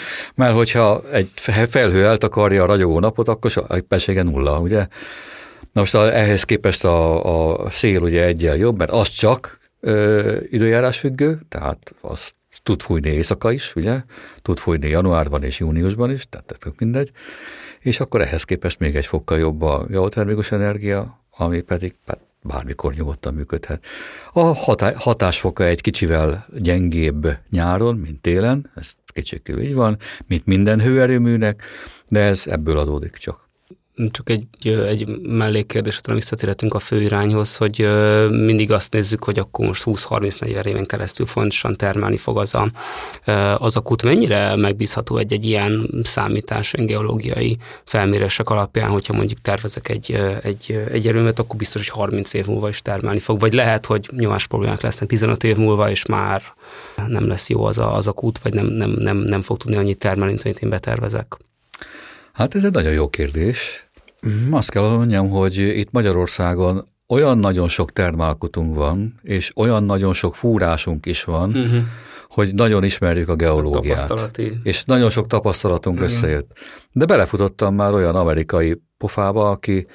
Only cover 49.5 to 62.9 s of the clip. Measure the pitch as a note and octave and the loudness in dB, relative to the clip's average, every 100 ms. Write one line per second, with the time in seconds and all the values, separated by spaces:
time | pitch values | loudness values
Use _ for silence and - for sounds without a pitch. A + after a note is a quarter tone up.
49.5 | G2+ G#2+ - - G#2+ - G#2+ G2 G2+ G#2 | -4 -4 -8 -6 -6 -4 -2 -2 -2 -6
50.5 | G#2 - A2 A2 A#2 A2 A2+ A2+ A2+ A2+ | -8 -4 -4 -2 -2 0 2 2 0 -4
51.5 | A2 G2+ G#2+ G2 G#2+ G2+ G2+ G2+ G#2+ G2 | -4 -6 -6 -6 -4 -2 -2 -2 -4 -2
52.5 | G#2 G#2+ G#2+ - G2 G#2+ G2+ - G#2+ A2 | -2 -2 -4 -6 -4 -2 -4 -2 2 2
53.5 | A#2+ A#2 A2 - G#2+ - B2+ A2 G2+ - | 4 2 0 0 -2 -2 -2 0 0 -2
54.5 | A2+ G2+ G#2 A2+ - - A2 A2 A2+ A#2 | -2 -2 -2 -4 -4 -2 0 2 2 2
55.5 | G#2+ G#2+ G#2 G#2 G2 - G2+ G2 G2 - | 4 4 4 2 0 -2 -2 0 -4 -6
56.5 | - - - - - A2 G#2+ G#2+ G2+ - | -20 -20 -20 -14 -8 -4 0 0 -2 -2
57.5 | G#2+ G#2+ G#2 A2 G#2 G#2 - A2+ - A2+ | 0 0 0 0 0 -2 -2 -4 -2 -2
58.5 | G#2 G#2+ A2 G#2 A2 G#2 G2+ G2+ G2+ - | 0 0 0 -2 0 0 0 0 -2 -2
59.5 | F#2+ A#2 G#2 G2+ G2 G2+ F#2+ G2 G#2 G#2+ | -6 -2 0 0 0 -2 0 0 0 -4
60.5 | G2+ G#2+ G2+ - A2+ G#2+ A2 - - _ | -4 -4 -4 -4 -4 -4 -6 -8 -14 _
61.5 | _ _ - - - - - - - B2 | _ _ -20 -18 -20 -20 -20 -14 -2 0
62.5 | G3+ G3+ D#3 D#2 | 2 2 2 2